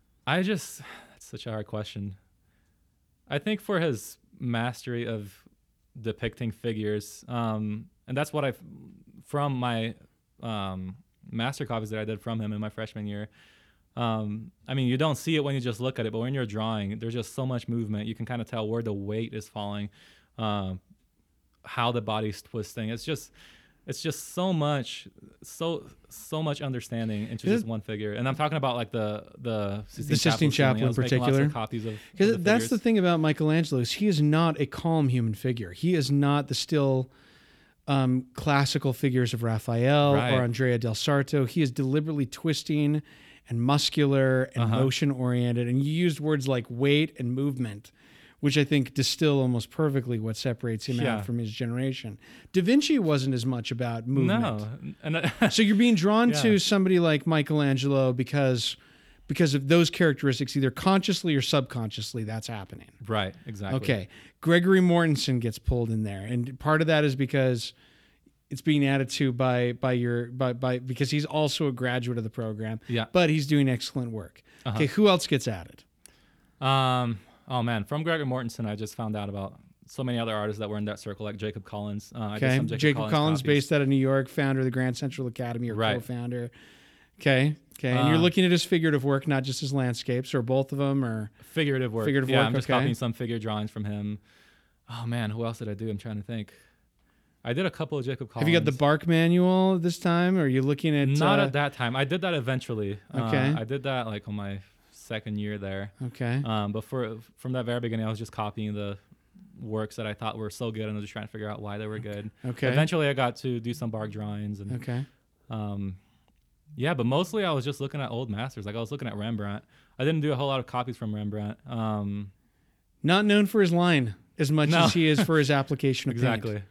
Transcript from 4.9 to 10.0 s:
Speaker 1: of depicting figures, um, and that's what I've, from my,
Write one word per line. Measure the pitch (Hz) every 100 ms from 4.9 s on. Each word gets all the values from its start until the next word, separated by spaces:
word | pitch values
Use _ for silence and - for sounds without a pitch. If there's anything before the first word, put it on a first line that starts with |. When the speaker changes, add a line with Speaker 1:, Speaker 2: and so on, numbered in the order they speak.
| 120 117
Speaker 1:
of | 110 101 - _ _ _ _ _ -
depicting | 101 - 117 - 117
figures, | - 117 110 107 104 - - -
um, | 123 117 110 107 107 120 _ -
and | 131
that's | 151
what | 151 139
I've, | - 82 - 69 - - - -
from | 147 143 131
my, | 123 117 113 -